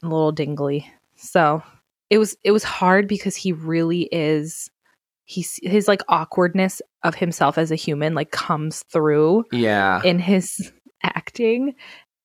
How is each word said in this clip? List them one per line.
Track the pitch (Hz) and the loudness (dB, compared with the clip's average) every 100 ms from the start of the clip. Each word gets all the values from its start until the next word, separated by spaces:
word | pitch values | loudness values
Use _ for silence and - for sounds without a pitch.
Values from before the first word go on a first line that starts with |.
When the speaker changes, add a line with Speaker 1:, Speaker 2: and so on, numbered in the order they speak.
Speaker 1:
little | 165 160 156 | -4 0 0
dingly. | 156 147 143 143 143 - _ _ _ | 0 -4 -4 -2 -4 -6 _ _ _
So | - 185 156 156 - _ _ _ - | -2 2 4 2 -4 _ _ _ 0
it | 214 | 2
was, | 208 - | 2 -2
it | 190 | 0
was | 214 | 2
hard | - - 185 190 202 | 0 0 2 4 2
because | 208 196 - | -2 -4 -6
he | 190 | -4
really | 160 160 165 165 175 - | -4 -2 0 0 0 -2
is, | 170 151 156 156 - - _ _ _ _ _ | -2 0 0 -2 -10 -16 _ _ _ _ _
he's, | - 185 165 - | -14 -8 -8 -8
his, | 180 208 202 | 0 2 2
like, | 196 - | 0 2
awkwardness | 170 165 - 180 190 190 - - _ | 0 0 0 2 2 -2 -4 -16 _
of | 175 | -6
himself | - 175 - 143 151 | -2 -2 0 0 2
as | 160 | 0
a | 160 | -2
human, | - 147 151 | -4 -2 -2
like, | 156 156 | -2 -4
comes | - - 151 156 - - | -6 -4 -2 -4 -8 -4
through | 165 151 151 156 208 226 | 0 2 4 4 2 0
Speaker 2:
Yeah. | 123 113 104 98 90 | 0 2 4 4 2
Speaker 1:
in | 180 175 | 2 2
his | 175 190 180 - - _ _ _ | 2 2 0 -6 -12 _ _ _
acting. | - - - - 226 233 277 262 - - _ _ | -4 -4 -8 -2 0 0 -2 -6 -16 -20 _ _